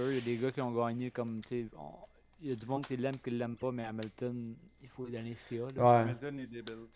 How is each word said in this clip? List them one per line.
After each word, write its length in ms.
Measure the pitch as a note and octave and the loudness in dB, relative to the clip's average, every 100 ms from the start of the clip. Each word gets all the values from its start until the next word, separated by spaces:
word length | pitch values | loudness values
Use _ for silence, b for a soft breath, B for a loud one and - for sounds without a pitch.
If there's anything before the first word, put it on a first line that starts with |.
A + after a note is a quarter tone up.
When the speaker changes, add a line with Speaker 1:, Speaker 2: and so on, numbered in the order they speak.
| B2 | 2
Speaker 1:
il 60 | C3+ | 2
y 20 | |
a 40 | |
des 160 | A#2+ A#2 | 2 2
gars 140 | C3 | 0
qui 80 | B2+ | 0
ont 120 | B2+ | 0
gagné 360 | A#2 A#2 A#2 B2 | 2 2 0 -2
comme, 280 | A#2+ A#2 A2+ G#2+ | -2 -2 -4 -4
tu 160 | B2 | -4
sais, 60 | A2+ D#2+ | -4 -8
on, 160 | D2+ - - - - - | -14 -14 -18 -20 -20 -10
il 80 | D3+ | -6
y 20 | |
a 40 | A#2+ | -4
du 100 | A2 | -2
monde 200 | C3+ C#3 | -2 0
qui 120 | B2+ | 0
l'aime, 200 | C3 C3 | 0 -2
qui 100 | - | -2
l'aime 240 | A#2+ A#2+ A#2 | -2 -2 -2
pas, 160 | C3 | -2
mais 140 | B2 A2+ | -2 -4
Hamilton, 680 | A2 A2 - B2 B2 A#2 A2+ - - | -4 -6 -4 -4 -4 -6 -10 -16 -20
il 60 | A#2+ | -18
faut 160 | - B2 | -10 -8
lui 80 | |
donner 200 | A#2+ A#2 | -6 -6
ce 140 | A2+ - | -8 -6
qu'il 140 | A#2+ | -4
a, 100 | B2 | -2
là. 100 | C3 | 6
Speaker 2:
Ouais. 200 | B2 A#2+ | 10 10
Speaker 3:
Hamilton 380 | A2+ A#2+ C#3+ C#3+ | 8 0 -4 -6
est 60 | B2 | -6
débile. 280 | A#2 A2+ A2+ A2+ | -8 -10 -10 -12